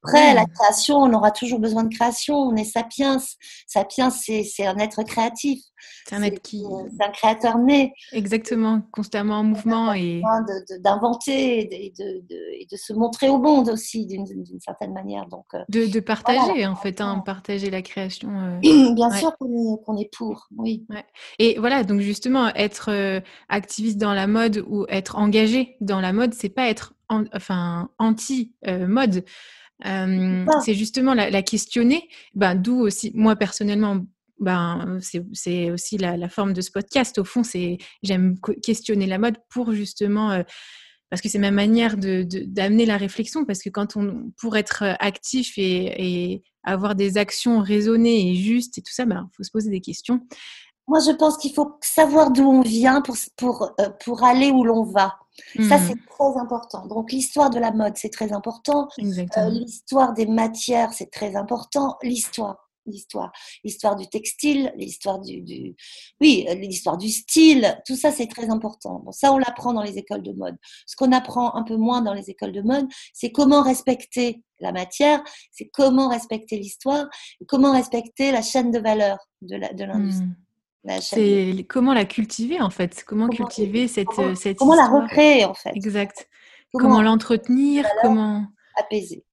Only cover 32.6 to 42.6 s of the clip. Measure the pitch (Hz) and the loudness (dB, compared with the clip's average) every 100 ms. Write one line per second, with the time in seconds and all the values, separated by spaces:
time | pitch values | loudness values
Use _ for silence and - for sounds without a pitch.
32.6 | 196 247 214 196 214 226 220 214 202 - | 0 2 0 -2 -6 2 4 4 -2 -2
33.6 | 208 208 208 196 185 _ _ _ 190 180 | -2 0 0 -2 -6 _ _ _ -2 0
34.6 | 170 175 175 185 185 175 180 214 - 180 | -2 -4 -6 -8 -8 -10 -10 -10 -6 -4
35.6 | 175 175 - 208 180 175 175 - 196 185 | -4 -4 -6 -4 -4 -4 -6 -4 -4 -2
36.6 | 185 196 202 277 247 - 185 247 233 180 | -4 -8 -4 -2 -2 -4 -4 -2 -2 -4
37.6 | 175 180 - _ 196 185 185 185 - - | -6 -6 -12 _ -4 2 2 0 -6 -6
38.6 | - 220 - 208 190 185 233 226 _ 247 | -2 -4 -2 -2 0 0 -2 -2 _ -6
39.6 | 233 208 202 - 208 208 214 190 175 - | -4 -4 -6 -6 -2 0 0 -2 -4 -12
40.6 | - - - _ _ 185 208 202 202 202 | -20 -20 -20 _ _ -8 -4 -2 0 2
41.6 | 208 226 233 208 190 185 180 185 - 196 | 4 4 2 0 -2 -2 -2 -6 -6 -4